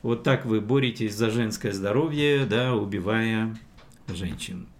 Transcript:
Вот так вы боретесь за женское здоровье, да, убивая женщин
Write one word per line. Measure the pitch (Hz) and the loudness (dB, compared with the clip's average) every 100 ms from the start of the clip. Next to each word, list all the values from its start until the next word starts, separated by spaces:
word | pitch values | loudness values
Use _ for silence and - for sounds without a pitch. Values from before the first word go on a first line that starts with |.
Вот | 120 117 | 0 0
так | 147 131 | 2 0
вы | 123 110 | 2 0
боретесь | 104 135 127 113 110 | 2 2 2 0 -4
за | 104 113 | 0 0
женское | 113 110 98 107 | 2 0 -2 -4
здоровье, | 95 98 117 160 147 147 143 | -2 0 2 2 2 2 2
да, | 123 110 127 | 2 2 2
убивая | 117 101 98 90 113 113 113 110 113 - - - - - | 0 0 -2 0 0 2 0 -2 -6 -16 -20 -20 -18 -10
женщин | 87 87 69 - 90 - | -6 -6 -8 -10 -12 -14